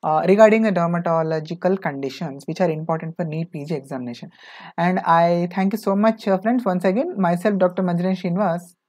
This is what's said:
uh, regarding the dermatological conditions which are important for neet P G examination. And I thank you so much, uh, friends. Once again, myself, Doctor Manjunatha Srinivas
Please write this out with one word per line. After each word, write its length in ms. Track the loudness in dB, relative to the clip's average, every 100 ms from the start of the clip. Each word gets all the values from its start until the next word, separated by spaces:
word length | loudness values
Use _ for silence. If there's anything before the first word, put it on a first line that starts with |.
uh, 200 | 0 0 2
regarding 340 | 8 8 8
the 100 | 2
dermatological 1080 | 2 0 0 0 0 0 -4 -4 -4 -2 0
conditions 640 | -2 -4 -6 -6 -10 -10 -10
which 160 | -2
are 80 | -2
important 460 | -2 -4 -6 -6 -8
for 100 | -6
neet 260 | -6 -6
P 140 | -8 -6
G 80 |
examination. 560 | -8 -6 -10 -10 -12 -16 _ -20 -20 -16 -2
And 220 | 0 0
I 480 | 2 4 4 2 0
thank 220 | 0 0
you 60 | 0
so 160 | -2 2
much, 320 | 2 0 0
uh, 100 | 0
friends. 260 | 2 0
Once 220 | 0 0 0
again, 300 | 0 -2 -2
myself, 400 | 0 2 0 2
Doctor 240 | 0 2
Manjunatha 400 | -2 0 0 -2
Srinivas 540 | -2 -2 0 -2 -8 _